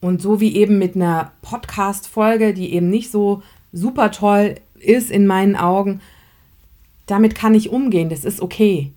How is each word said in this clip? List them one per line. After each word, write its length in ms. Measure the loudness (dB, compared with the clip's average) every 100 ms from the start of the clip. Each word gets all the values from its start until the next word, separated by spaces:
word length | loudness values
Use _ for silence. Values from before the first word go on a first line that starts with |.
Und 200 | -2 -2
so 200 | 0 2
wie 160 | 2 2
eben 220 | 2 2
mit 180 | 0 0
einer 360 | 0 0 -4 _
Podcast-Folge, 1080 | -14 -14 -12 -6 -4 -4 -10 -2 0 2 0
die 220 | 0 -4
eben 160 | -2 0
nicht 200 | 0 -2
so 320 | -2 -2 -2 -6 _ _
super 380 | -6 -6 0 -2
toll 460 | 0 0 2 0 -4 _ _
ist 320 | 2 2 2
in 160 | 2 2
meinen 300 | 4 2 0
Augen, 440 | 0 0 -2 -6 -12 _ _ _ _ _ _ _ _ _ -6
damit 280 | 2 2
kann 200 | 2 2
ich 160 | 2 2
umgehen, 380 | -4 0 0 -2
das 160 | -4
ist 160 | -8 -8
okay 520 | -10 0 2 2 -4